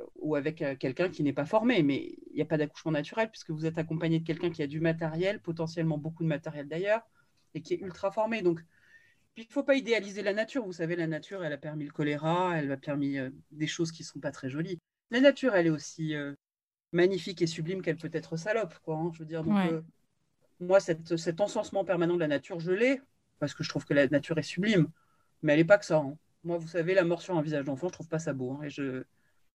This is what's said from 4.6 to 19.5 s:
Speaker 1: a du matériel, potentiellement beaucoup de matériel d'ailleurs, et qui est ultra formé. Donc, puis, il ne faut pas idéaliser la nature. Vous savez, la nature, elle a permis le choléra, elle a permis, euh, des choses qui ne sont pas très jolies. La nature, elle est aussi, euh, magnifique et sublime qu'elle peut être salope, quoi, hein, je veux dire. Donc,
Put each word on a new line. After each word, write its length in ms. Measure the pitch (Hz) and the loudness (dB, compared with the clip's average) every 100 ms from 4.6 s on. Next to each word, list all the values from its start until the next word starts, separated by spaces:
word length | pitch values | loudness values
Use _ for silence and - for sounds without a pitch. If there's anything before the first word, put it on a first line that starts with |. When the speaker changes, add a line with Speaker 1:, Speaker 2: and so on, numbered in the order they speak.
Speaker 1:
a 40 | 147 | -4
du 140 | 156 | 0
matériel, 600 | 165 165 165 160 185 208 | 0 0 -2 0 -2 -2
potentiellement 580 | - 165 160 165 165 147 | -6 -4 -4 -2 0 0
beaucoup 240 | 151 165 | -4 -2
de 60 | 165 | -2
matériel 380 | 143 160 147 143 | -2 -4 -10 -8
d'ailleurs, 340 | 156 202 220 - _ _ _ _ | -4 0 0 -2 _ _ _ _
et 80 | 160 | -14
qui 120 | 165 | -6
est 40 | 175 | -6
ultra 300 | 185 170 196 | -6 -6 -4
formé. 320 | 208 220 226 | -2 -2 0
Donc, 180 | 180 165 - _ _ - _ _ _ | 0 0 -4 _ _ -20 _ _ _
puis, 100 | - | -20
il 40 | 226 | -6
ne 40 | |
faut 120 | 277 | -4
pas 100 | 277 | 2
idéaliser 480 | 269 208 277 - 196 | 0 2 0 -2 -4
la 100 | 233 | -2
nature. 320 | 202 220 285 | -2 -2 -4
Vous 80 | 208 | -6
savez, 240 | 175 165 175 | -6 -4 -2
la 100 | 160 | -2
nature, 380 | 156 - 196 | -4 -8 -8
elle 80 | 165 | -6
a 60 | 143 | -6
permis 260 | 156 151 | -8 -8
le 60 | 147 | -10
choléra, 680 | - 147 147 156 175 180 170 | -4 -2 0 0 0 2 0
elle 140 | 139 | -2
a 40 | 139 | -4
permis, 420 | 151 143 139 139 | -4 -2 -2 -2
euh, 120 | 131 - - | -6 -10 -18
des 160 | 151 156 | -6 -6
choses 260 | - 165 | -2 -4
qui 100 | - | -4
ne 40 | 160 | -14
sont 140 | 143 | -10
pas 100 | 143 | -10
très 180 | 135 131 | -8 -8
jolies. 300 | 139 180 170 _ _ _ | -6 -6 -8 _ _ _
La 100 | 233 | 6
nature, 340 | 277 277 262 | 8 8 4
elle 120 | 196 170 | 4 4
est 40 | |
aussi, 440 | 156 - - 156 | 2 -2 -6 -4
euh, 200 | 151 143 143 _ _ _ _ _ | -4 -6 -10 _ _ _ _ _
magnifique 500 | 175 180 190 185 175 | 4 4 4 -4 -2
et 40 | 170 | -2
sublime 360 | 165 160 190 | -2 -4 -4
qu'elle 140 | 180 156 | -2 -4
peut 140 | 151 | -4
être 240 | 160 160 165 | -6 -6 -6
salope, 380 | 180 226 190 - | -2 0 -2 -6
quoi, 120 | - 156 | -6 -4
hein, 140 | 170 | -4
je 60 | 165 | -6
veux 60 | 156 | -8
dire. 160 | 160 | -6
Donc, 100 | 160 | 2